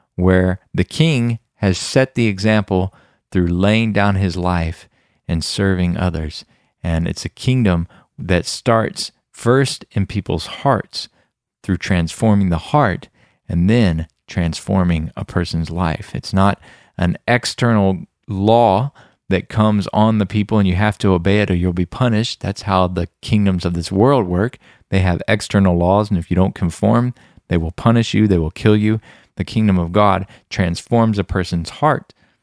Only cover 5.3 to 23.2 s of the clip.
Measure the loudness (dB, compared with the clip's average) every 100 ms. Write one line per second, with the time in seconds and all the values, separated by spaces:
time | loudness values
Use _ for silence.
5.3 | -4 -4 -2 0 0 0 0 -2 -2 -8
6.3 | -10 -20 _ _ _ -4 -2 -2 -6 -10
7.3 | -6 -2 2 2 0 -2 -12 _ -14 -2
8.3 | -2 -2 -6 0 2 0 -6 -14 _ _
9.3 | -8 0 2 2 -4 -8 -4 -4 -4 -4
10.3 | -6 -6 -6 -2 -2 -2 -12 -14 _ _
11.3 | _ _ _ -4 -4 0 -2 -2 -2 0
12.3 | 2 2 -2 0 0 0 -2 -10 _ _
13.3 | _ -6 -2 2 2 2 0 -6 _ _
14.3 | -4 -4 -4 -2 0 2 0 -4 -8 -6
15.3 | -4 -4 -4 -6 -4 -4 -4 -8 -12 -6
16.3 | 0 0 0 -10 -20 _ -4 -2 -2 -2
17.3 | -2 -2 -4 0 2 0 -2 -8 _ -10
18.3 | -2 2 4 4 2 0 -8 -20 _ -4
19.3 | -4 -2 0 2 2 -2 0 2 2 0
20.3 | -2 0 0 2 2 0 0 2 2 2
21.3 | 0 0 0 0 -2 -4 -2 0 0 -4
22.3 | -6 -8 -8 -2 0 0 -2 -6 _